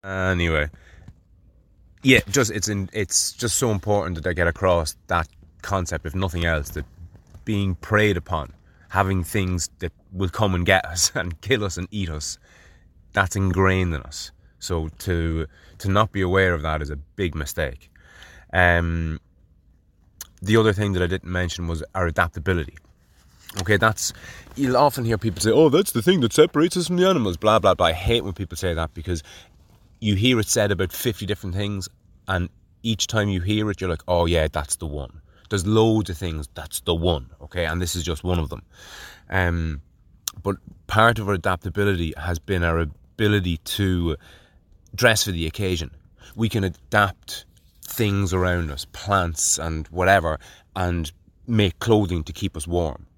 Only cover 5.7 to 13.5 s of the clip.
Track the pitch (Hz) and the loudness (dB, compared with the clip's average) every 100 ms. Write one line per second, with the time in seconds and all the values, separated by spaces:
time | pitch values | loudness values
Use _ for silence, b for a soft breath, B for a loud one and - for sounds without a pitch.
5.7 | 98 87 78 80 90 95 85 85 80 71 | -4 -2 -6 -6 -4 -4 -2 0 0 -4
6.7 | - - - - - _ - - 104 98 | -10 -10 -16 -20 -20 _ -12 -4 -2 -2
7.7 | 87 - 107 107 87 - 85 69 - b | -4 0 2 4 0 -2 -6 -6 -16 b
8.7 | b b 95 95 95 85 107 92 90 - | b b 0 2 0 -2 -2 0 -2 -4
9.7 | _ 85 _ _ 92 95 - 104 90 87 | _ -10 _ _ -4 -4 0 0 2 4
10.7 | 92 - 87 - 131 85 82 - 127 101 | 4 2 -2 -2 -2 -6 -8 -2 0 0
11.7 | 87 92 104 87 76 - - b b b | -6 -8 -6 -6 -6 -10 -12 b b b
12.7 | b b _ _ 104 95 101 95 | b b _ _ -2 -2 0 0